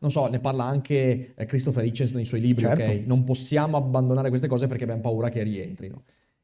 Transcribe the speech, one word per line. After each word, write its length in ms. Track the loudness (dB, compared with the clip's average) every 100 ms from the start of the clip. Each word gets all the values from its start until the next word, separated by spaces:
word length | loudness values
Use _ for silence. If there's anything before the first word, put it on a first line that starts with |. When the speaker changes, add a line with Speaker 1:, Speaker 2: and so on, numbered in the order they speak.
Speaker 1:
non 100 | -2
so, 160 | 0 0
ne 140 | 0
parla 240 | -2 -2 -2
anche, 680 | -2 0 2 2 0 -4 -10
eh, 100 | -2
Christopher 400 | -2 0 0 0
Hitchens 260 | 0 -2 -2
nei 100 | -4
suoi 160 | 0
libri, 220 | 2 4 2
Speaker 2:
Certo. 180 | 2
Speaker 1:
ok? 220 | 2 0 2
Non 180 | 2
possiamo 540 | 2 -2 0 0 2 0
abbandonare 500 | 2 2 2 2 2
queste 200 | 0 0
cose 200 | 0 0
perché 160 | -2
abbiamo 160 | -4 -4
paura 280 | -2 0 0
che 120 | -2
rientrino. 600 | -2 -4 -8 -10 -12 -14 -20 _ _ _